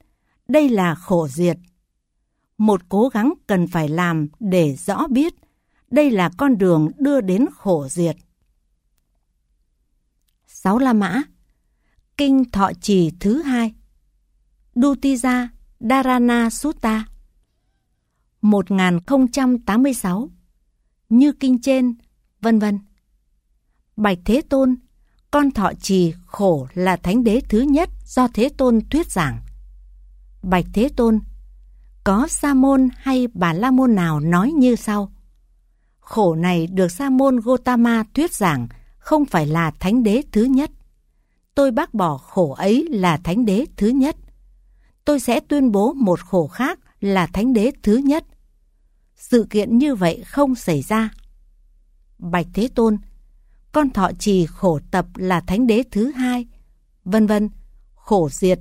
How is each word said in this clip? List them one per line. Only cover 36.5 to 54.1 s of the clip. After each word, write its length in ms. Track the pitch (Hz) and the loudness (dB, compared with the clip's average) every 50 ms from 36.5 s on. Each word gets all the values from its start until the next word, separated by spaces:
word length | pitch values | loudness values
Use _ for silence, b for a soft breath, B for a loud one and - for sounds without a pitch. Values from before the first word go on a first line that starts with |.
| 180 170 165 | 0 0 -2
được 220 | 170 190 185 185 170 | -2 -2 0 -2 -2
Sa 220 | 175 - 277 277 | -2 -4 -2 0
môn 300 | 262 254 269 277 254 240 | 2 2 2 2 2 0
Gotama 640 | 214 240 262 254 - 254 247 233 233 233 233 226 220 - - | 0 0 -2 0 0 0 0 2 2 2 2 0 -2 -2 -2
thuyết 200 | - 311 349 - | -2 -2 -2 -2
giảng 340 | - 208 175 147 127 120 117 b b b b b b | -2 0 0 0 -2 -4 -8 b b b b b b
không 260 | - - 311 302 285 | -4 -2 0 0 0
phải 220 | - - 170 151 | 0 0 -2 0
là 240 | 147 156 170 165 156 | 0 0 -2 -2 -2
thánh 320 | - - - 185 214 262 233 | -4 -4 -4 -2 0 2 2
đế 200 | 202 202 262 294 - - | 2 0 0 -2 -2 0
thứ 120 | 208 226 | 0 2
nhất. 260 | 262 269 262 294 311 - - _ _ _ _ _ _ _ _ _ _ _ _ _ _ _ | 2 2 0 0 -2 -6 -14 _ _ _ _ _ _ _ _ _ _ _ _ _ _ _
Tôi 160 | - 277 269 | 0 0 2
bác 240 | 220 262 330 - - | 2 -2 -4 -4 -4
bỏ 240 | 214 185 165 143 131 | -2 -2 -2 -2 -6
khổ 340 | - - - 196 175 143 131 | -10 -6 -2 0 0 0 -2
ấy 360 | - 165 196 220 269 330 339 | -2 -2 0 0 0 0 -2
là 260 | 285 202 185 175 156 | -2 -2 0 0 0
thánh 280 | 143 - 165 175 233 254 | -2 -4 -4 -4 -2 0
đế 200 | 214 185 208 302 - - | 0 0 -2 -2 -4 -4
thứ 120 | - 202 214 | -2 0 0
nhất. 280 | 262 277 262 294 330 - - - - _ _ _ _ _ _ _ _ _ _ _ _ _ _ | 2 2 0 0 -2 -6 -14 -20 -20 _ _ _ _ _ _ _ _ _ _ _ _ _ _
Tôi 160 | - 294 269 | -2 -2 0
sẽ 200 | - - 233 302 | 0 -2 -2 -2
tuyên 320 | - - 294 294 269 247 202 | -2 -2 0 0 2 2 2
bố 200 | 196 202 254 277 | 2 0 0 0
một 280 | 277 254 190 175 165 | 0 0 0 0 -2
khổ 260 | - - - 180 160 | -2 -2 -2 -2 -2
khác 340 | - - - 247 302 381 - _ _ _ _ | -2 -4 -6 -6 -6 -6 -8 _ _ _ _
là 260 | - 196 196 190 170 | -4 -2 0 0 -2
thánh 260 | 151 - 185 214 262 262 | -2 -2 -2 -2 0 2
đế 200 | 214 202 262 285 - - | 2 2 0 -2 -2 0
thứ 140 | 214 208 | 0 2
nhất. 300 | 262 285 269 285 330 - - - _ _ _ _ _ _ _ _ _ _ _ _ _ _ _ _ | 2 2 2 0 0 -4 -8 -16 _ _ _ _ _ _ _ _ _ _ _ _ _ _ _ _
Sự 300 | _ - - - 233 208 - | _ -4 0 0 0 0 0
kiện 280 | - 214 202 - 226 240 | -2 -2 0 2 2 2
như 160 | 285 302 262 | 2 2 0
vậy 280 | 196 180 165 - - 185 | 0 0 0 -2 -2 -8
không 280 | - - 285 285 269 254 | -6 -2 0 0 0 0
xảy 280 | - - - 160 143 135 | -2 -2 -2 -2 -2 -2
ra." 280 | - 214 220 220 214 - - - - _ _ _ _ _ _ _ _ _ _ _ _ _ _ _ _ _ _ | -2 -2 -2 -2 -4 -8 -14 -20 -20 _ _ _ _ _ _ _ _ _ _ _ _ _ _ _ _ _ _
"Bạch 280 | 180 175 170 175 160 175 - | -10 -6 -4 -4 -4 -4 -4
Thế 140 | 190 220 254 | -4 -4 -2
Tôn, 280 | - 247 226 226 214 208 - - - - _ _ _ _ _ _ _ _ _ _ - | 0 0 0 2 0 -2 -6 -12 -20 -20 _ _ _ _ _ _ _ _ _ _ -2
con 180 | 302 302 262 | 0 0 0
thọ 200 | - 208 190 175 | 0 -2 -2 -2